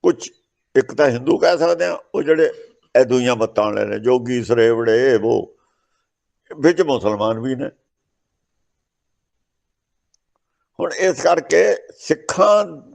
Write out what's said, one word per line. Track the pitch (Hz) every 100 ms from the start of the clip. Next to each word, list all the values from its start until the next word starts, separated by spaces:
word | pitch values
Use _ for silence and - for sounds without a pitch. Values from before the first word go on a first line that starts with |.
ਕੁਛ | - - - _ _ _ _ 131
ਇੱਕ | 131
ਤਾਂ | - 143
ਹਿੰਦੂ | 120 131 165
ਕਹਿ | 170 175
ਸਕਦੇ | 165 170 175
ਹਾਂ, | 170 _ -
ਉਹ |
ਜਿਹੜੇ | 151 160 160 - - _ _ 123
ਇਹ | 127
ਦੁਨੀਆ | 131 123 117
ਮੱਤਾਂ | 110 -
ਵਾਲੇ | 104 104 107
ਨੇ, | 104
ਜੋਗੀ | 113 127 120 123
ਸਰੇਵੜੇ, | 113 117 113 117 117 113 135
ਇਹ | 113
ਵੋ, | 110 110 - _ _ _ _ _ _ _ _ _ _ 165
ਵਿੱਚ | 147 175
ਮੁਸਲਮਾਨ | 165 127 98 104 110 113
ਵੀ | 127 127
ਨੇ। | - _ _ _ _ _ _ _ _ _ _ _ _ _ _ _ _ _ _ _ _ _ _ _ _ _ _ _ _ _ _ -
ਹੁਣ | 175
ਇਸ | - 190 160
ਕਰਕੇ | 175 170 - 170 208 202 - -
ਸਿੱਖਾਂ | - 156 - - 208 208 202 151 -